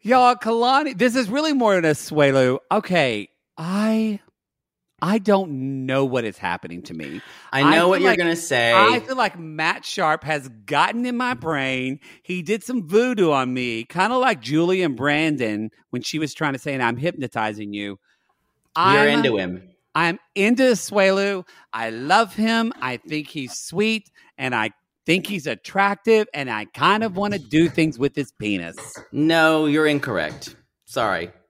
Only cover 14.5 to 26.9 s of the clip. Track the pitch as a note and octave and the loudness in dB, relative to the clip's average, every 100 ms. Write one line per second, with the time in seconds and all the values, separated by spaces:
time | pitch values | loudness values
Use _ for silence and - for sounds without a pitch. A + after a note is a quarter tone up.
14.5 | D3+ E3+ F#3 F3 A#2+ C#3+ D3 D#3+ C#3+ A2+ | 0 2 0 -2 -2 -2 0 0 -2 -4
15.5 | G#2 G#2+ _ _ B2 - D3+ D3 - D3+ | -4 -8 _ _ -10 -6 -6 -6 -4 -6
16.5 | C3+ D3+ C3+ A#2+ A#2+ D#3+ E3+ B2+ A#2 A2 | -4 -6 0 0 0 -4 -4 -8 -4 -4
17.5 | G#2+ G2+ G2+ G2+ F#2+ _ _ _ _ _ | -6 -10 -8 -8 -12 _ _ _ _ _
18.5 | _ _ D#3+ F#3 G3+ F3 D3 C#3 G#2 F#2 | _ _ 2 6 6 6 4 2 0 -2
19.5 | F2+ - _ _ D#3 E3+ F#3 _ G3 G3+ | -6 -14 _ _ 0 0 -2 _ 0 2
20.5 | A#3+ C4 A3 - G3+ F#3+ G3 G3 F#3+ F3 | 4 4 2 0 2 4 2 -2 -4 -12
21.5 | - _ A2+ A#2 A2+ C#3 G3+ A3 G#3 A3 | -20 _ -8 -8 -6 2 2 2 0 0
22.5 | A3+ A3+ - B2+ B2 - D3+ D3 D3+ B2+ | 0 -2 -4 -8 -8 -8 -8 -8 -10 -10
23.5 | - - E3 G#3+ A3 _ _ _ - C3 | -12 -8 -2 -2 -2 _ _ _ -10 -4
24.5 | A#2+ G#2+ _ _ _ - F3+ F3+ G3 C#3 | -2 -2 _ _ _ -2 -2 -2 -8 -6
25.5 | A2 - F#3+ G3 G3+ - A3 G#3+ C#3+ C3 | -10 -6 -2 0 0 2 2 2 -6 -6
26.5 | A2 G#2 - D#3+ | -6 -8 0 2